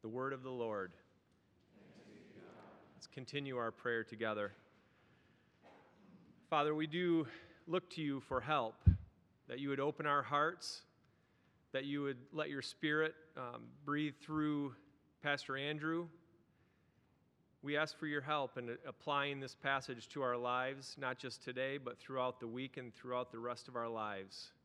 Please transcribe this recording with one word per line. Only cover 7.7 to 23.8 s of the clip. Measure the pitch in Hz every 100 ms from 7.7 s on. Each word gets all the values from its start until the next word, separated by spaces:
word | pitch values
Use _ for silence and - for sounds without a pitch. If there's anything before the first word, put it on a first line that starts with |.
| 175 -
to | -
you | 151 139
for | - 131
help, | 117 151 113 - - - - - _ _ -
that | 127
you | 139
would | 135
open | 139 151 151
our | 143
hearts, | 131 143 156 175 - - - _ _ _ _ _ _ _ _
that | 135 139
you | 143
would | 143 127 -
let | 151 151
your | 139
spirit, | 123 - 151 151 156 - - -
um, | 123 120 117 131 143
breathe | 147 151 139
through | - 156 151 147 143 117 - - _ _
Pastor | 147 143 - 135
Andrew. | 143 151 156 165 170 - - - _ _ _ _ _ _ _ _ _ _ _ _
We | 139 147
ask | 156 -
for | 156
your | 147
help | 135 151 131 -
in | 120 117 143
applying | - - 143 143 139
this | 135 -
passage | 143 139 131 123 -
to | 147
our | 131 123
lives, | 123 123 127 135 135 -
not | 131 127
just | 131 -
today, | - 127 135 139
but | 127 -
throughout | - 131 127 123
the | 117
week | 120 131 131
and | 123
throughout | - 127 123 123
the | 113
rest | 120 120 -
of |
our | 123